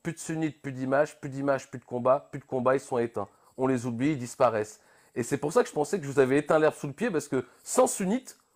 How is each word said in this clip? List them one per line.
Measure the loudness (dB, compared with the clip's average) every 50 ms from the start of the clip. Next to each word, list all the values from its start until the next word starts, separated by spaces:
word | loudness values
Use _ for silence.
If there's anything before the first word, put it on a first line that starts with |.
Plus | _ -8 -10
de |
sunnites, | -8 -8 -8 -4 -4 -4 -4 -6 _
plus | -12 -10
d'images, | -8 -6 -2 0 2 2 2 0 -2 _
plus | -14 -10
d'images, | -8 -4 0 0 0 0 -2 _
plus | -14 -14
de | _
combats, | -8 -6 0 4 4 4 4 2 _
plus | -14 -14
de | -8
combats, | _ -4 0 2 4 2
ils | 2
sont | 0 -2 -2
éteints. | -2 -2 0 -2 -6 -6 -6 _ _ _ _ _
On | -2 0
les | 2 2 0 -2
oublie, | -4 -4 0 0 0
ils | 0
disparaissent. | -2 -6 -10 0 2 2 4 4 2 -2 -4 -8 -20 _ _ _ _ _ _ _
Et | -6 -2
c'est | -2 -2
pour | -2 -2 0 2
ça | 2 2
que | 2
je | 0
pensais | -4 -2 -2 -2 -6
que | -4
je | -2
vous | 2 4
avais | 4 4 4 0
éteint | 2 2 2 4
l'herbe | 4 2 0
sous | 0 -10
le | -10 -6
pied | -4 -4 -2
parce | -2 -4 -4
que | -2 -4 -4 -4 -4 _ _ _
sans | -2 2 2 2
sunnites, | 2 2 -2 -2 -2 -2 -4 -4 -10 -20 _ _ _ _